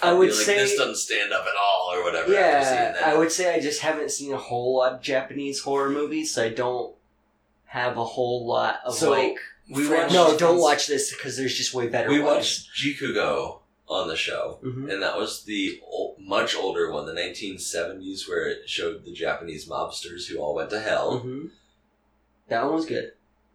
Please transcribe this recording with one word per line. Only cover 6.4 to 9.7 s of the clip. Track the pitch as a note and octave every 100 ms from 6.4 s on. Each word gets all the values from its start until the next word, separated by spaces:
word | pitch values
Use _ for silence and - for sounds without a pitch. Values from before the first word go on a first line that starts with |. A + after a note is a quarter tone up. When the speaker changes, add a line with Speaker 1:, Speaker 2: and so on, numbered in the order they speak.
Speaker 1:
I | A2+
don't | A2+ B2 B2 A#2 - _ _ _ _ _ _ -
have | B2+ B2 A#2
a |
whole | A2+ - B2 B2 A#2
lot | A#2 A2+ -
of, | B2+ -
Speaker 2:
So, | D3+
Speaker 1:
like, | C#3 B2+ - - -
Speaker 2:
we | -